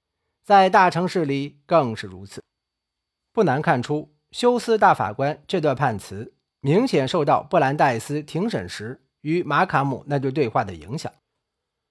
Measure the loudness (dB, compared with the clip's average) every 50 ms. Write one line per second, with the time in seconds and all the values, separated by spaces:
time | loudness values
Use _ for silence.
0 | _ _ _ _ _ _ _ _ _ 4 6 6 6 6 6 6 4 4 4 0
1 | -2 -2 0 0 0 0 -2 -2 -4 -6 -10 _ _ 2 2 2 2 2 -2 -6
2 | -10 -12 -14 -16 -18 -18 -18 -20 -20 _ _ _ _ _ _ _ _ _ _ _
3 | _ _ _ _ _ _ _ 0 2 2 2 0 0 0 0 0 -2 -4 -6 -6
4 | -6 -10 _ _ _ _ -8 -2 0 0 0 0 0 -2 2 4 4 4 4 4
5 | 0 -4 -4 -2 -4 -4 -4 -6 _ -6 -4 0 0 0 0 0 0 0 -2 -4
6 | -8 -12 -14 -14 -14 -14 -18 _ _ _ _ _ -2 0 2 2 2 2 2 0
7 | 0 0 0 0 2 2 2 0 0 0 0 2 2 2 2 2 2 2 2 -2
8 | -4 -6 -8 -8 -8 -8 -6 -6 -4 -4 -4 -6 -8 -10 -12 -12 -12 -12 -14 -14
9 | _ _ _ _ -6 -4 -4 -2 -2 0 0 0 0 0 0 0 0 0 -2 -6
10 | -6 -4 -4 -2 -2 -2 -2 -2 -2 0 0 -2 -4 -4 -8 -12 -12 -12 -10 -10
11 | -10 -12 -14 _ _ _ _ _ _ _ _ _ _ _ _ _ _ _